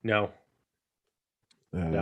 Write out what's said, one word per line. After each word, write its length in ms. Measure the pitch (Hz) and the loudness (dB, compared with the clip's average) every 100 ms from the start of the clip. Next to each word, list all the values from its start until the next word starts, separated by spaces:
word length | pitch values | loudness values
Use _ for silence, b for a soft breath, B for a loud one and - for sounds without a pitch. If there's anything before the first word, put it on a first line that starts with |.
No. 280 | 113 107 101 - _ _ _ _ _ _ _ _ _ _ _ _ _ | 2 0 0 -6 _ _ _ _ _ _ _ _ _ _ _ _ _
No, 280 | 87 85 80 | -4 -2 0